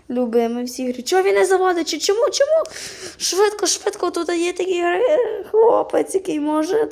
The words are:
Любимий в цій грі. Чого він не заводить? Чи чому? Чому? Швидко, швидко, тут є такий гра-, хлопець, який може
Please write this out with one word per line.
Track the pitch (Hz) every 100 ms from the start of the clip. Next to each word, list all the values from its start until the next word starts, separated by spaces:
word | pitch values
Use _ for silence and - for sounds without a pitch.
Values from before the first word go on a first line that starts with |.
| _
Любимий | 240 247 233 233 240
в | 247
цій | 247 254
грі. | 247
Чого | 247 370
він | 381
не | 392
заводить? | 381 370 370 339 320
Чи | 320
чому? | - 403 508
Чому? | - 571 640 - - - - 370 -
Швидко, | - 339 415 415 320
швидко, | - - 392 349
тут | 339 339
є | 349 349
такий | 349 370 349
гра-, | 349 359 508 605 453 427 381
хлопець, | 427 453 - - - -
який | 381 370 311
може | 294 302 311 415 453